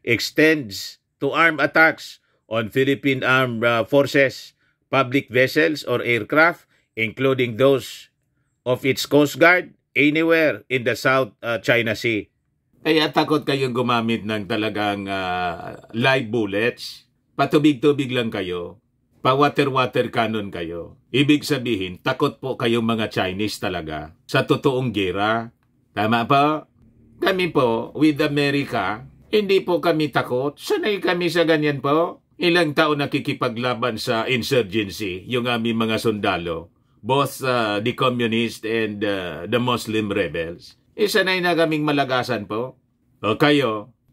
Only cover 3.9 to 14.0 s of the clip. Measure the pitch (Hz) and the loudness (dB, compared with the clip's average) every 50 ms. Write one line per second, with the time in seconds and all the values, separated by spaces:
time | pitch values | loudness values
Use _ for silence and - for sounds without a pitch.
3.9 | 143 139 143 131 - 143 139 127 - - - - _ _ _ _ _ _ _ _ | 2 2 2 4 4 2 2 2 0 -6 -16 -20 _ _ _ _ _ _ _ _
4.9 | - 135 131 123 127 139 - - 107 123 131 127 - 151 160 165 151 139 - - | 0 0 2 2 0 -2 -2 0 2 2 2 4 4 2 2 2 0 -2 -4 -4
5.9 | 123 120 - 117 120 113 104 - 143 151 165 175 170 - _ _ _ _ _ _ | -4 -2 0 0 0 0 -2 0 2 4 4 4 2 -2 _ _ _ _ _ _
6.9 | _ 113 113 110 - - 135 135 135 127 123 120 110 104 131 139 139 127 110 - | _ -4 -4 -4 -2 -2 0 0 0 0 -2 -2 0 2 4 4 4 2 0 -6
7.9 | - - - _ _ _ _ _ _ _ _ _ _ _ - 120 127 120 - 135 | -14 -18 -20 _ _ _ _ _ _ _ _ _ _ _ -4 -4 -2 0 0 -2
8.9 | 127 - - - 139 147 147 135 - 131 165 170 180 180 165 - - _ _ _ | -2 -2 -2 2 2 4 4 2 2 4 4 4 4 4 0 -6 -12 _ _ _
9.9 | - 123 143 151 147 160 165 165 165 160 156 143 110 107 - - 127 127 113 123 | 0 2 2 2 2 2 2 2 4 4 4 2 0 -2 -4 -4 -4 -2 -2 -2
10.9 | 113 - - 135 131 135 131 101 - _ - 117 117 104 - - 123 120 113 113 | -2 0 2 2 2 2 0 -2 -6 _ -6 -4 -4 -2 0 2 2 2 2 0
11.9 | 104 - - 120 113 101 - - _ _ _ _ _ _ _ _ _ _ - 156 | -2 -2 -2 -2 -2 -2 -4 -8 _ _ _ _ _ _ _ _ _ _ 0 2
12.9 | 160 156 151 151 - - 151 147 156 143 113 - 139 135 135 127 117 123 120 120 | 2 4 2 2 2 0 2 2 0 0 0 0 0 0 0 0 0 0 0 0
13.9 | 120 117 | 0 0